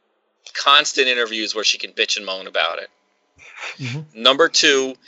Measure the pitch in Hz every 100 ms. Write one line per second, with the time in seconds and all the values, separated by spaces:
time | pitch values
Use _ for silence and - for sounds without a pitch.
0 | _ _ _ _ - - 143 143 151 -
1 | 131 123 117 110 104 107 101 - 98 -
2 | 107 - 98 95 95 90 82 82 - _
3 | _ _ _ _ - - - - 131 135
4 | 156 110 120 139 165 - 160 135 131 131